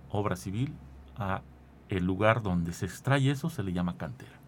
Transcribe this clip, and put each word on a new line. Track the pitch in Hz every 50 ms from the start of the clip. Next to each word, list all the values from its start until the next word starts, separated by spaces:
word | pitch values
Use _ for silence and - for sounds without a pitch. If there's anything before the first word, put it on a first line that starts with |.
| - -
obra | - 101 101 101 95
civil, | 87 - 98 92 107 131 143 147 - - - - - - - - -
a | 104 95 95 98 - - - - - - - - - -
el | - 92 87
lugar | 90 95 92 107 107 113 117 107
donde | 98 90 87 82 85 82
se | - -
extrae | 90 - - - - 135 143 135 135
eso | 143 131 - 160
se | - - 101
le | 95 87
llama | 90 87 87 87
cantera. | - 82 78 - - - - - - -